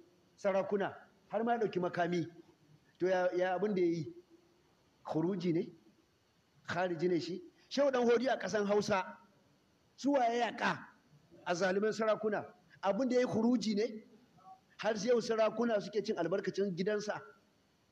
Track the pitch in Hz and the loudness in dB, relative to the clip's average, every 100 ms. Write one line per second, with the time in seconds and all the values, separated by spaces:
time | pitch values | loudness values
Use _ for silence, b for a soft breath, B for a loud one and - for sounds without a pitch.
0 | - _ _ _ 202 190 185 202 185 - | -20 _ _ _ 0 0 0 -2 -2 -6
1 | - _ _ 208 226 233 208 185 175 170 | -20 _ _ -2 0 0 0 0 -2 0
2 | 170 175 151 - - _ _ - _ _ | 0 0 -2 -10 -20 _ _ -20 _ _
3 | 180 185 180 175 180 180 208 185 175 170 | 0 2 2 2 0 0 0 2 2 0
4 | 147 - - - _ _ _ _ _ _ | -6 -12 -20 -20 _ _ _ _ _ _
5 | - 151 170 196 175 160 226 - _ _ | -6 -2 -2 -2 0 0 -2 -12 _ _
6 | _ _ _ _ _ _ - 170 185 165 | _ _ _ _ _ _ -8 -4 -2 0
7 | 180 170 165 185 - b b 262 285 254 | 0 0 -2 -10 -12 b b 2 2 4
8 | 240 233 254 220 - 208 202 208 208 196 | 4 4 2 -2 0 0 2 2 2 0
9 | - - _ _ _ _ _ _ _ - | -2 -12 _ _ _ _ _ _ _ -4
10 | 269 285 233 240 220 - 196 156 - _ | 0 2 2 2 -2 -2 -2 -2 -10 _
11 | _ _ _ - - 175 190 190 214 202 | _ _ _ -14 -4 0 2 2 0 0
12 | 220 214 214 185 - - _ b 190 196 | 0 0 0 -2 -6 -16 _ b -2 0
13 | 262 247 247 214 226 247 214 202 226 - | 2 2 2 2 2 2 0 0 -2 -6
14 | - - _ _ - - _ - 208 220 | -16 -20 _ _ -20 -20 _ -6 -4 -2
15 | 220 240 - 220 220 220 240 208 165 214 | 2 2 2 2 2 2 0 0 0 -4
16 | 208 196 165 196 196 185 202 165 196 214 | -2 -2 0 0 -2 -2 -2 -2 -2 -2
17 | 208 160 - - _ _ _ _ _ | -4 -8 -10 -20 _ _ _ _ _